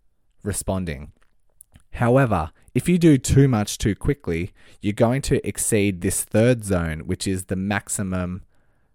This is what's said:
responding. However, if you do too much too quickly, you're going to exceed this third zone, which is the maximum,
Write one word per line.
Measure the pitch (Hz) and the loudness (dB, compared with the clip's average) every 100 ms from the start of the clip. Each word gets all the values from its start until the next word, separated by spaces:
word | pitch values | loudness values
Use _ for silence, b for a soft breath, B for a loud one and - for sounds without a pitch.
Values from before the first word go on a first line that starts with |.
| _ _ _ _ | _ _ _ _
responding. | 104 95 - 95 90 71 76 - _ _ _ _ - - _ | -8 -6 -4 -4 -4 -8 -12 -20 _ _ _ _ -20 -20 _
However, | - 120 131 131 95 78 _ b | -2 2 4 2 0 -4 _ b
if | 131 - | -4 0
you | 180 | 4
do | 165 139 | 6 4
too | - 135 139 | 4 4 4
much | 117 104 - | 2 -2 -2
too | 113 | -2
quickly, | 95 - 143 - 82 90 - b b | -2 -2 -4 -4 -4 -6 -10 b b
you're | 101 | -4
going | 104 117 127 | 2 2 2
to | - 131 - | 0 -2 -2
exceed | - - 110 101 90 | -6 0 2 0 0
this | 92 - | -2 -4
third | - 107 117 123 | -2 2 4 2
zone, | 101 90 82 78 | 0 -2 -2 -4
which | 76 92 101 | -6 -6 -4
is | 92 | -4
the | - 95 | -4 -6
maximum, | 98 101 - - 95 92 90 90 - _ _ _ _ | -4 -4 -6 -6 -4 -4 -4 -8 -14 _ _ _ _